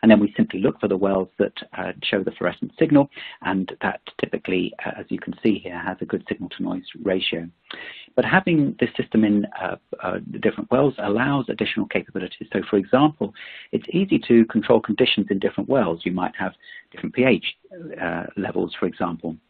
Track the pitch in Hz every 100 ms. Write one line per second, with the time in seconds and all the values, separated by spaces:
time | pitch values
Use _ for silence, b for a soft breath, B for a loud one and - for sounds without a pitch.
0 | 110 107 101 - 110 92 104 - 104 95
1 | 98 98 95 _ 101 - - - 90 92
2 | - 98 95 - 90 87 - - 151 143
3 | 139 B B B - 95 95 - 101 -
4 | - - - - - 92 87 - - -
5 | - - - - 117 95 92 87 87 92
6 | 85 92 - 104 87 - 92 90 - 82
7 | 87 95 92 85 85 _ B B B B
8 | B - - 185 190 165 139 - 117 -
9 | - 110 107 104 101 - 92 92 _ -
10 | 90 92 - - - - - 127 143 120
11 | 104 104 131 139 123 - 104 - 101 -
12 | - - 90 - - 101 90 104 98 127
13 | 151 151 104 B B B B - - 175
14 | 196 151 - 117 113 113 - 117 - 104
15 | 127 - 98 98 98 - 98 135 98 82
16 | - 92 90 - 92 - B B B -
17 | - - 131 107 - - _ 185 165 -
18 | 87 85 - - 104 - 90 - 92 -
19 | 87 82 82 82 _